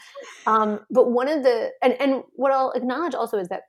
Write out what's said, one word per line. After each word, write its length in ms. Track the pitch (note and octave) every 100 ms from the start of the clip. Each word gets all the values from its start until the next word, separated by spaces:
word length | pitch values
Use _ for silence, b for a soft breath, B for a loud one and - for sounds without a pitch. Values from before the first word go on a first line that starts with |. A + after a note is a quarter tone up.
| B B B B A3
Um, 340 | A3 G#3+ G#3 -
but 200 | B3 B3
one 180 | A#3+ C4+
of 140 | D#4
the, 260 | C4 A3+ - -
and, 120 | B3+ B3+
and 240 | C#4 C4 -
what 180 | - C4+
I'll 200 | C4+ C4
acknowledge 420 | B3+ B3 C4 E4+
also 240 | - A3+ G#3
is 100 | F3+
that 140 | F#3